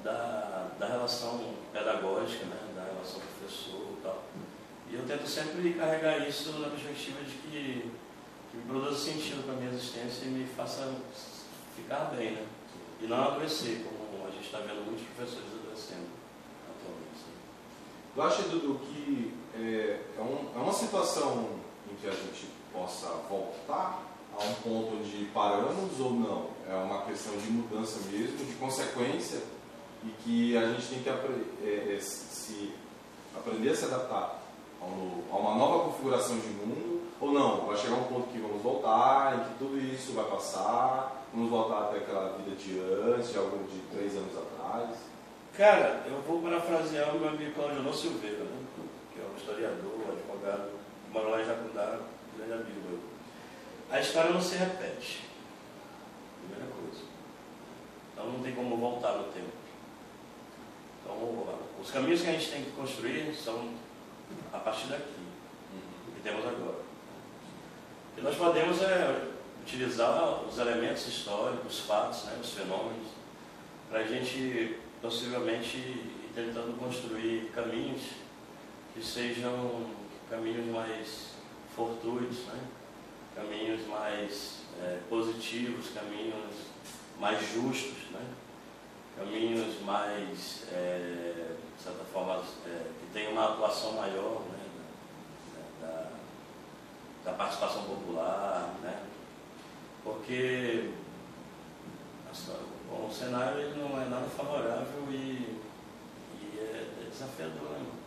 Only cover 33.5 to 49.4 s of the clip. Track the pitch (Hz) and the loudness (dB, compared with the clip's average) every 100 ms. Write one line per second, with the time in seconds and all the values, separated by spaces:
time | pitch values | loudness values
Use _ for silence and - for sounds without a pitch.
33.5 | 110 127 156 - 127 - - - - - | 2 4 4 4 2 2 2 0 -4 -10
34.5 | - - - - 95 92 87 - 95 - | -14 -14 -10 -6 -4 -2 -2 0 4 6
35.5 | - 110 - - - 131 123 - 117 107 | 8 8 8 6 2 4 6 6 2 0
36.5 | 101 104 113 113 113 - - 143 143 120 | -2 -2 0 0 0 -2 -2 4 8 8
37.5 | - - 104 - 120 127 123 113 120 107 | 6 4 2 4 4 4 2 0 -2 0
38.5 | 104 120 127 113 113 - - - 165 117 | 2 4 4 8 10 12 10 8 4 2
39.5 | - 135 135 131 131 - 113 107 98 - | -2 0 2 0 -2 -2 0 2 2 0
40.5 | 95 98 - - - - - - 117 117 | 2 4 6 6 6 2 -4 -4 2 4
41.5 | 117 113 107 104 104 - 101 95 98 101 | 6 6 4 4 2 2 2 2 0 -4
42.5 | 95 95 92 92 98 113 120 113 104 95 | -4 -2 0 4 4 8 6 6 2 2
43.5 | 101 95 95 - 98 101 101 92 - - | 2 -2 -6 -6 -2 0 0 -2 -4 -6
44.5 | - - - 117 - - - - - - | -4 -2 0 0 -4 -8 -14 -14 -14 -12
45.5 | - 208 202 - - - 139 143 170 165 | 10 12 12 10 4 0 -2 2 2 4
46.5 | 170 170 165 156 151 147 156 156 151 151 | 4 6 4 4 4 4 4 2 2 -2
47.5 | 151 143 139 135 156 165 - 104 104 - | 0 2 2 2 2 0 0 -2 -2 -2
48.5 | - - - - - - - - - | -4 -8 -8 -8 -10 -12 -8 -6 -6